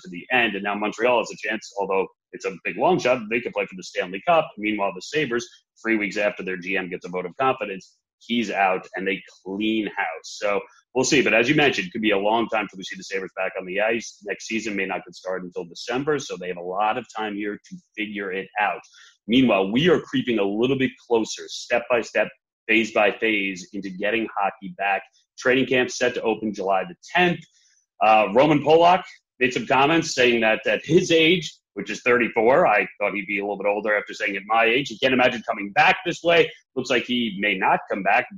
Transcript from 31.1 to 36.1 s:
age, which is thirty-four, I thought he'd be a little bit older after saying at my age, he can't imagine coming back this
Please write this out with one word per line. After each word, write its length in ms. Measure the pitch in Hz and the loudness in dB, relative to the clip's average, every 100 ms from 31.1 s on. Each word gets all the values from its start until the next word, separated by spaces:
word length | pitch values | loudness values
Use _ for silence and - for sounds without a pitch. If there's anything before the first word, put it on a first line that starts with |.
age, 420 | 165 160 175 - - _ | 4 4 2 -2 -12 _
which 140 | - 104 | -10 -8
is 140 | 98 | -4
thirty-four, 640 | - 120 107 117 113 147 160 | 2 2 2 2 4 6 6
I 220 | 104 95 - | 4 0 -2
thought 140 | 101 | -4
he'd 140 | 101 92 | -2 -4
be 100 | 101 | -4
a 40 | |
little 140 | 101 98 | -4 -2
bit 120 | 101 | -2
older 280 | 104 107 104 | 0 0 0
after 160 | 98 | -2
saying 220 | 98 107 | -6 -4
at 80 | 98 101 | -4 0
my 180 | 113 | 2
age, 240 | 117 127 143 | 4 2 -2
he 100 | 107 | -2
can't 160 | 131 | 2
imagine 260 | 127 127 117 113 | 4 2 0 -6
coming 220 | 110 101 | -6 -2
back 280 | 120 165 180 | 2 2 2
this 160 | 175 | -2